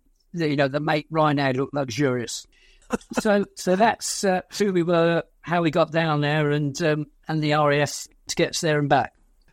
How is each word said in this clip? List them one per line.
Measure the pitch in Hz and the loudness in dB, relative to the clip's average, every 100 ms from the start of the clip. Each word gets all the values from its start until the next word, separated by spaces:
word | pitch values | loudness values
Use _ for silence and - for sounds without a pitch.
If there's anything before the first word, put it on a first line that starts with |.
| _ _ _ | _ _ _
that, | 175 156 | -4 -2
you | 143 | 2
know, | 139 | 0
that | 143 | 0
make | 156 156 - | -2 -2 -2
Ryanair | 160 151 143 139 127 | 0 2 2 0 0
look | 139 | -2
luxurious. | 151 135 107 143 123 113 - - _ _ _ - | -4 -6 -2 0 0 -4 -10 -14 _ _ _ -8
<laughs> | - - - | -8 -6 -4
So, | 220 202 196 | 0 0 0
so | - - 185 | -6 -2 2
that's, | 220 - - - | 2 2 -6 -4
uh, | 202 185 - - | -2 -2 -4 -4
who | 202 | 0
we | 185 | 0
were, | 165 170 170 165 - _ | 0 2 2 0 -4 _
how | - 175 | -4 0
we | 165 | 0
got | 170 156 | 2 0
down | 156 165 147 | 0 0 0
there, | 147 156 147 | 0 0 0
and, | 147 143 135 | 0 -2 -2
um, | 170 151 147 _ - | 0 0 -4 _ -6
and | 156 | -2
the | 151 | 0
R | 151 147 | 2 2
A | 143 | 2
F | 139 - - _ - | 0 -4 -14 _ -10
to | - | -2
get | 170 | -2
us | - | -2
there | 165 147 | -2 0
and | 143 | 2
back. | 139 117 _ _ _ _ | 2 0 _ _ _ _